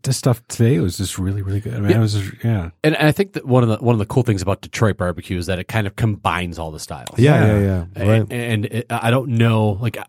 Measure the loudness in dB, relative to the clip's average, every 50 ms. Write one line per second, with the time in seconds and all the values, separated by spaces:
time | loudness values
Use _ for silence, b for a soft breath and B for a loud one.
0 | -2 -4 -2 0 2 0 0 0 _ -8 0 2 2 4 4 2 0 -2 -2 -4
1 | -6 -6 -4 -4 -2 -2 -2 -4 -4 -4 -4 -4 -4 -6 -6 -2 0 2 2 2
2 | 2 0 0 -2 -4 -6 -8 -6 -2 -2 -2 -2 -4 -6 -8 _ -2 0 0 2
3 | 2 0 2 0 -2 -4 -4 -8 -2 2 4 4 4 4 0 0 2 0 2 2
4 | 0 0 0 0 2 2 0 0 0 -2 -4 -4 -6 -8 -2 0 0 0 0 0
5 | -2 -4 -4 -6 -6 -6 -4 -4 -2 -4 -4 -6 -6 -4 -4 -4 -4 -4 -4 -2
6 | -2 -2 -2 0 0 0 0 0 -4 -6 -6 -8 -10 -10 -10 -12 -12 -12 -12 -14
7 | -12 -6 0 4 4 6 6 6 4 4 4 4 2 2 0 -2 -4 -6 -6 -2
8 | 2 2 4 2 2 0 -4 -6 -4 -2 -2 -2 -2 -4 -6 -6 -6 -6 -6 -2
9 | 0 2 2 2 0 0 2 2 4 4 4 4 2 0 0 -2 -4 -6 -6 -6
10 | -12